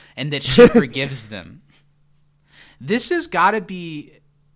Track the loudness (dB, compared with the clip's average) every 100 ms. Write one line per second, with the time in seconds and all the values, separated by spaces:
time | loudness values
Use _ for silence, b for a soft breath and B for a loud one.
0 | B -12 -8 -6 0 6 8 6 0 -6
1 | -8 -8 -14 -16 -18 -20 _ _ _ _
2 | _ _ _ _ _ b b b -6 -4
3 | -2 -4 -4 0 0 0 -8 -14 -12 -14
4 | -18 _ _ _ _